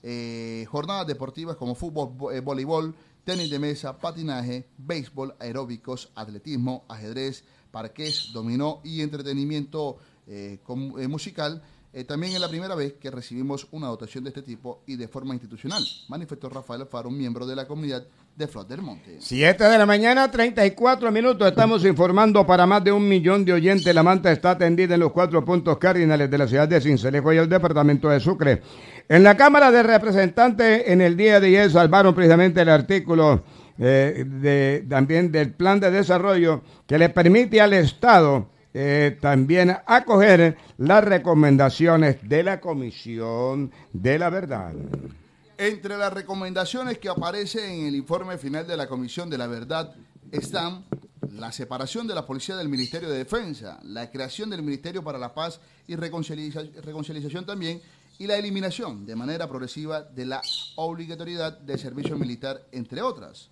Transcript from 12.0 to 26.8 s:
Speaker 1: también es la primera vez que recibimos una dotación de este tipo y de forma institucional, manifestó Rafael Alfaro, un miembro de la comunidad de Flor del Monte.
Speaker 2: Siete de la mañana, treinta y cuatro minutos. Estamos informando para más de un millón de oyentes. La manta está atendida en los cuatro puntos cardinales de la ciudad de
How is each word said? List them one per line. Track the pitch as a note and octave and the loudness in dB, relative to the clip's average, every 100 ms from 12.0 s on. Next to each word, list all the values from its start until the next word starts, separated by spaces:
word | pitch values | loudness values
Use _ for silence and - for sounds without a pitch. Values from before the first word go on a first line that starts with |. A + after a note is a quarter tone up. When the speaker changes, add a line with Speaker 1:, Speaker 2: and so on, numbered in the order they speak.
Speaker 1:
también | B2+ D3 F3+ | -12 -10 -8
es | F#3 | -8
la | F3 | -8
primera | D#3+ F#3+ | -10 -10
vez | F3 C#3 | -8 -8
que | C#3 C3+ | -10 -16
recibimos | B2+ A#2+ B2 C3+ C#3 - | -16 -14 -10 -8 -10 -12
una | D#3 C#3 | -14 -12
dotación | A2 G#2+ C3+ | -14 -14 -16
de | C3 | -16
este | C#3 | -16
tipo | B2+ A2+ B2 A#2+ - | -18 -18 -18 -18 -16
y | B2+ | -14
de | A2+ | -14
forma | C3+ C3 | -14 -12
institucional, | B2+ A2+ A2+ D#3+ - - - - | -12 -14 -14 -12 -10 -10 -12 -16
manifestó | D3+ D#3+ C#3+ C3 | -16 -14 -16 -16
Rafael | C3 B2+ A#2+ | -16 -16 -16
Alfaro, | C3+ A#2+ A#2+ | -12 -14 -10
un | C#3 | -8
miembro | B2+ A#2 B2+ | -8 -8 -10
de | C3 | -10
la | C3+ | -12
comunidad | D3+ D3 B2+ - _ _ - | -10 -10 -10 -14 _ _ -12
de | D3+ | -12
Flor | G#2+ G2 | -12 -16
del | C#3+ | -14
Monte. | F#3+ F2+ - E2 | -14 -16 -20 -18
Speaker 2:
Siete | - B2+ D#3+ F#3+ | -8 0 2 4
de | G#3+ A3+ | 4 6
la | |
mañana, | G#3 G#3 A3+ B3+ C4+ | 4 4 4 2 2
treinta | B3+ A#3+ A#3 | 0 0 2
y | G3 | 0
cuatro | G3 A#3+ B3+ A#3 | 4 2 2 0
minutos. | G#3+ B3 G#3 G3+ | 0 0 2 2
Estamos | A3+ A3 A3 | 4 2 4
informando | F#3+ D3+ F3 F#3+ A3 G#3 F3+ | 2 4 2 4 4 4 4
para | F3+ F3+ | 6 6
más | G3+ | 4
de | F#3+ | 2
un | G3+ G3+ | 2 2
millón | F#3+ E3+ G3+ | 2 4 2
de | F#3 | 2
oyentes. | F3 E3+ G3 E3 | 2 4 2 4
La | E3 | 4
manta | E3 F#3+ F3 | 6 4 2
está | D#3 F3+ | 2 2
atendida | F3 F3 E3+ F3+ | 2 2 2 2
en | F3 | 2
los | D#3+ | 2
cuatro | E3+ F3 D#3+ | 0 2 0
puntos | C3+ F3+ E3+ D3 | 0 -2 0 0
cardinales | F3+ F3+ D#3+ D3+ C#3 | 2 2 2 2 0
de | C#3+ | 0
la | C3 | 0
ciudad | C3 D3+ | 2 2
de | E3+ | 2